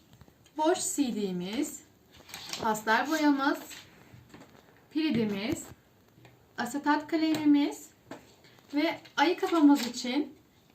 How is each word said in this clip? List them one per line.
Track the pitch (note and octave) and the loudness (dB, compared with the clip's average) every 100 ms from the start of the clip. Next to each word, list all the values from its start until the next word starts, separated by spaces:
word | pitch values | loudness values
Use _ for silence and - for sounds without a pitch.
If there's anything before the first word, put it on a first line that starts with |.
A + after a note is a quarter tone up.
| _ - - _ - - | _ -20 -20 _ -14 -2
boş | D#4 F4+ - - | 0 0 -2 -2
C | B3+ G#3 | -2 -2
D'miz, | G3+ F3+ F3+ A#3 D#4+ - - _ _ - - - - - | -4 -4 -6 -6 -6 -8 -20 _ _ -20 -20 -16 -12 -6
pastel | A3+ A3 A3+ A3+ C#4 | -4 -2 0 0 0
boyamız, | D#4 D4 C4+ C#4 - - - - - - - - - - - - - _ | 2 2 4 2 -2 -6 -18 -20 -20 -20 -20 -20 -20 -20 -20 -20 -20 _
piridimiz, | D4+ D#4 A3+ G#3+ G3 A3+ D#4+ - - _ _ _ _ - - _ - | -2 0 0 -2 -2 -4 -6 -8 -20 _ _ _ _ -20 -20 _ -8
asetat | A#3 C#4+ D4 D4+ - | -6 -4 0 0 0
kalemimiz | E4 D#4+ D#4 D4+ C#4+ D#4 - - - _ - - - - - - | 0 0 2 6 6 4 -2 -12 -20 _ -20 -20 -20 -20 -20 -6
ve | C#4+ E4 D#4 - - | -2 -2 -2 -8 0
ayı | D4+ F4+ | 0 2
kafamız | F#4 E4 D4 C#4+ A#3 | 0 4 6 6 2
için | - B3 C#4 - - _ _ _ | -6 -4 -2 -4 -8 _ _ _